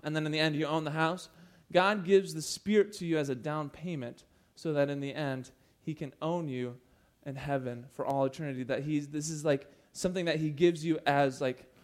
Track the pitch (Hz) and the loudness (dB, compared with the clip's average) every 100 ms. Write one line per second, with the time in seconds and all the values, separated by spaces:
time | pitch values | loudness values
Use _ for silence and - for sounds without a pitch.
0 | 151 156 156 156 156 147 151 160 156 156 | -4 -2 0 2 2 2 0 0 -2 0
1 | 160 180 - - - - - 175 190 214 | 0 -2 -8 -20 -20 -20 0 4 4 2
2 | 175 196 180 156 147 - 196 214 208 - | 4 4 4 -4 -8 -6 2 4 4 0
3 | 170 160 143 123 151 151 147 - 175 151 | -2 0 0 -2 -4 -4 -6 -8 -8 -6
4 | 120 - _ _ _ - 165 147 139 143 | -8 -12 _ _ _ -8 -2 2 2 0
5 | 139 151 143 131 127 - _ _ - - | -4 -4 -4 -4 -8 -18 _ _ -8 -8
6 | 139 - 156 175 156 127 123 127 _ _ | -10 -6 -4 -2 -2 -4 -6 -8 _ _
7 | _ _ 143 135 143 139 127 120 135 - | _ _ -12 -8 -2 -2 -2 -8 -10 -6
8 | 135 139 135 135 147 127 127 127 147 147 | -2 0 0 -2 -6 -4 -2 -2 0 -2
9 | 143 151 156 151 151 143 - - _ - | -2 -6 -6 -2 0 0 -2 -20 _ -4
10 | 180 185 170 156 156 143 175 160 165 156 | -2 0 0 0 0 4 4 4 0 0
11 | 143 143 139 127 135 131 - _ | 2 4 4 2 -2 -4 -10 _